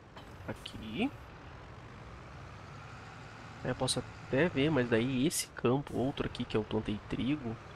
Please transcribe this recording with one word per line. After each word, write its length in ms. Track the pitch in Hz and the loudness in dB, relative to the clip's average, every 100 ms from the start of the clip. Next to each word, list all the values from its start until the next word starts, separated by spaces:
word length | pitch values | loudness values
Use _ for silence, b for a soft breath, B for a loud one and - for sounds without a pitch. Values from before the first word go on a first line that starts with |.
| - - - - - | -16 -16 -14 -12 -8
aqui. 640 | - - - 110 - 262 - - - - - - - - - - - - - - - - - - - - - - - - - | -8 -8 -10 -6 0 0 0 -14 -14 -14 -14 -14 -14 -14 -14 -14 -14 -14 -12 -12 -14 -14 -14 -12 -12 -12 -14 -14 -14 -14 -6
É, 80 | - | -2
eu 40 | 127 | 0
posso 240 | 131 - | 2 2
até 480 | - - - 131 175 | -2 -8 0 4 4
ver, 240 | 143 135 | 6 6
mas 180 | 143 123 | 6 6
daí 380 | 113 123 131 143 | 6 6 4 4
esse 200 | - - | 2 -4
campo, 480 | - 120 127 143 - | 2 6 6 4 2
outro 300 | 127 - - | 2 2 -2
aqui 180 | - 120 | -2 0
que 120 | 113 | 2
eu 60 | |
plantei 360 | 104 110 110 104 - | 2 0 2 -2 -2
trigo, 460 | - 240 302 247 110 - | 0 2 2 0 -4 -8